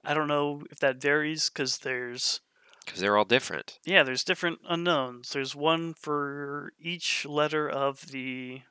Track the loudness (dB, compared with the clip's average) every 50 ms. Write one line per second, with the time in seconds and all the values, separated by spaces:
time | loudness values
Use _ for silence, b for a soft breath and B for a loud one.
0 | -2 0 2 2 2 2 2 2 2 0 -2 -6 -12 -16 -4 2 2 2 2 2
1 | 2 4 4 4 2 0 -2 -2 -2 -4 _ -2 -2 -2 -2 -4 -4 -4 -4 -4
2 | -4 -6 -6 -2 -2 -2 -2 -2 _ b b b b b b b b -12 -6 0
3 | 2 4 6 6 6 6 4 2 4 0 -6 -6 -8 -10 -18 _ -4 4 4 4
4 | 6 4 0 -4 -2 -2 -2 0 0 -2 -2 -4 -4 -4 -2 0 2 2 2 2
5 | 2 -2 -6 -12 -12 -6 -4 -4 -4 -4 -4 0 2 2 2 2 0 -6 -8 -10
6 | -4 -2 -2 -2 -2 -4 -6 -8 -8 -8 -8 -8 -10 -12 _ _ -8 -8 -6 -4
7 | -2 -2 -2 -2 -2 -2 2 2 2 2 2 0 0 0 0 0 0 0 -2 -4
8 | -14 -10 -8 -6 -6 -6 -6 -8 -8 -10 -12 -14 -16 _